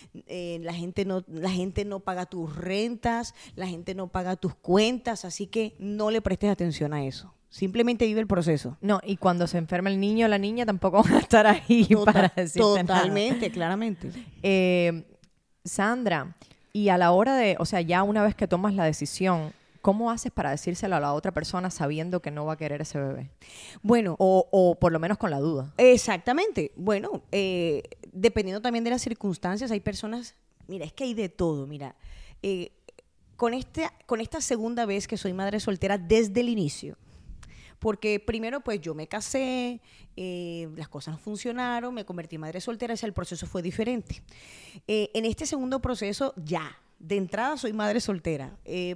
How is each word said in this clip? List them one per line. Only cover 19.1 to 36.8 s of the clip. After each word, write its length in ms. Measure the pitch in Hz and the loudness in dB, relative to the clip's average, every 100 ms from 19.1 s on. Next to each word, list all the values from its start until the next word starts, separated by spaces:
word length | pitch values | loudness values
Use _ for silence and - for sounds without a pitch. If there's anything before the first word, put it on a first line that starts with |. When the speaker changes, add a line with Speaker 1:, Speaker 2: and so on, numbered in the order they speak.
| - 185 175 156 - _ _ | -2 0 0 -2 -12 _ _
Speaker 2:
¿cómo 300 | 196 208 233 | 0 2 0
haces 220 | 233 254 | -2 -6
para 180 | - 147 | -4 -4
decírselo 460 | 147 - 180 196 165 | -4 -4 -4 -2 0
a 20 | |
la 140 | 143 | 0
otra 180 | 147 190 | -2 -2
persona 380 | 165 160 180 185 | -4 -4 -4 -4
sabiendo 500 | - 143 151 170 180 | -2 -2 -2 -2 -4
que 80 | 151 | -4
no 160 | 151 151 | -6 -6
va 80 | |
a 40 | 156 | -4
querer 240 | 151 147 | -6 -6
ese 180 | 156 147 | -6 -6
bebé? 300 | 139 135 139 - - - - - | -4 -6 -10 -16 -20 -20 -20 -4
Speaker 1:
Bueno. 360 | 208 233 196 160 | 2 4 2 2
Speaker 2:
O, 300 | 190 190 - | 6 6 4
o 240 | 196 180 165 | 6 6 4
por 140 | 175 | 2
lo 80 | 160 | 2
menos 180 | 165 208 | 0 -2
con 140 | 196 | -2
la 80 | 143 | -2
duda. 340 | 151 143 139 - | -2 -2 -4 6
Speaker 1:
Exactamente. 960 | 254 247 - 185 240 285 440 240 151 - | 8 8 4 -2 -2 0 0 -2 -4 -4
Bueno, 480 | 185 202 214 - - | -2 -2 -2 -8 -4
eh, 520 | 202 190 180 170 147 - - - | -2 0 0 0 -2 -6 -16 -16
dependiendo 500 | 185 226 220 190 196 | 2 2 2 -2 -4
también 220 | 240 233 | -2 -2
de 60 | 233 | 0
las 120 | 247 | -2
circunstancias, 680 | 247 220 202 170 180 208 254 | -2 -4 -4 -2 -4 -4 -2
hay 80 | 208 | -4
personas, 560 | 208 196 214 240 233 - _ _ - | -4 -6 -8 -8 -12 -18 _ _ -14
mira, 160 | 185 | -12
es 80 | 151 | -12
que 140 | - 262 | -8 -6
hay 80 | |
de 160 | 220 190 | -4 -4
todo, 360 | - 170 147 139 | -2 -2 -2 -6
mira. 280 | 147 139 - - - - - | -12 -14 -16 -20 -18 -20 -8
Eh, 300 | 202 190 - _ - - _ _ _ - | -6 -4 -8 _ -20 -20 _ _ _ -2
con 160 | 233 | -2
este, 340 | 254 - - 320 - - | -2 -6 -6 -6 -8 -6
con 140 | 226 | -6
esta 220 | 220 320 | -4 -6
segunda 440 | - 240 220 240 220 | -4 -2 -2 -2 -2
vez 220 | 196 - | -4 -4
que 80 | 208 | -6
soy 160 | 196 | -6
madre 300 | 185 196 208 | -4 -4 -4
soltera 360 | - 190 196 202 | -4 -2 -2 -2
desde 440 | 170 220 220 196 | 4 4 4 2
el 80 | 240 | 0
inicio, 480 | 220 147 - | 0 -2 -4